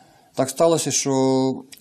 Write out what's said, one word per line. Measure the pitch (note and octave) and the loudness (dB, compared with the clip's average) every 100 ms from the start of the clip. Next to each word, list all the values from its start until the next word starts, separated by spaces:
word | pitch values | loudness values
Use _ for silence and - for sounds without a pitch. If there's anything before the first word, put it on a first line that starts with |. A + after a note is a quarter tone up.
| _ _ _ | _ _ _
Так | - C3+ | -6 -4
сталося, | - E3 D#3+ C#3+ | 2 2 2 -2
що, | C3+ C#3 C3+ C3 C3 C3 C3 - - | -4 0 0 2 2 0 -4 -12 -14